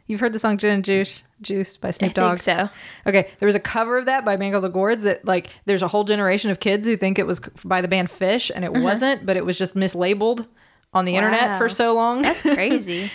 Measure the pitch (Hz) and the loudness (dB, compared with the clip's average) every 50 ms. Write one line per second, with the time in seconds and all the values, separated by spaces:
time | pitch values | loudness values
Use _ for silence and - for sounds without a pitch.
0 | _ - 214 202 247 233 220 220 - 220 208 202 214 208 202 196 190 196 196 196 | _ -8 -4 -2 -2 -2 -2 0 0 0 0 2 2 2 2 2 2 2 0 0
1 | 196 - - - _ _ _ - 214 - 202 196 190 - - - - 190 170 - | 0 -2 -6 -16 _ _ _ -16 -8 -6 -4 -4 -4 -4 -8 -10 -8 -6 -4 -2
2 | 196 180 - 185 185 180 175 175 - 190 165 175 196 208 - - - - - - | -2 0 0 2 2 2 0 0 0 0 0 0 -2 -4 -6 -14 -20 -20 -14 -6
3 | - 202 196 196 190 190 - - 202 208 202 202 - - - 226 226 233 247 254 | -2 2 2 2 2 0 -4 0 2 2 2 2 -2 -2 -2 -2 0 0 0 0
4 | 254 254 262 269 226 214 196 190 196 196 196 202 185 185 180 185 190 214 240 220 | 0 0 0 0 0 0 0 0 -2 -2 0 0 -2 0 0 0 2 2 0 0
5 | 208 202 - - - - 185 180 - - - - - 196 202 180 185 170 - 208 | 0 -2 -2 0 0 0 0 0 -2 -6 -18 -8 -2 0 0 2 2 0 0 0
6 | 208 202 208 208 202 185 190 202 - 208 185 - - 202 196 208 214 233 226 185 | 2 2 0 2 2 2 2 2 0 -2 -2 0 0 0 0 0 2 0 0 2
7 | 190 190 190 202 185 - 180 - - - - - - 180 185 185 185 175 190 190 | 2 0 2 0 0 -2 -4 -6 -6 -16 -18 -12 -4 -2 0 0 0 0 0 0
8 | 180 - - - 190 185 214 247 - - - 180 180 180 - 254 - 190 202 233 | -2 -2 -4 -2 0 0 0 0 -2 -4 -6 -4 -6 -2 0 0 2 2 0 2
9 | 262 269 277 - - 190 185 185 180 180 175 - 190 180 - 196 190 180 - 175 | 2 0 0 0 -2 -2 -2 0 0 -2 -2 -2 -4 -2 -2 -2 -2 0 0 0
10 | 175 185 208 202 214 233 240 233 220 - _ _ _ _ _ _ _ _ - 190 | 0 0 0 2 0 0 0 -2 -6 -14 _ _ _ _ _ _ _ _ -2 0
11 | 185 180 180 190 208 220 220 226 247 208 202 185 226 220 196 - 233 233 226 226 | 0 2 2 2 2 2 2 2 2 0 0 0 0 -2 0 2 2 2 4 2
12 | 226 233 240 262 294 359 370 - - 294 285 - 196 247 311 285 202 180 170 175 | 2 2 2 2 0 0 0 0 2 0 2 2 2 0 0 0 -2 -4 -6 -6
13 | 196 202 | -6 -8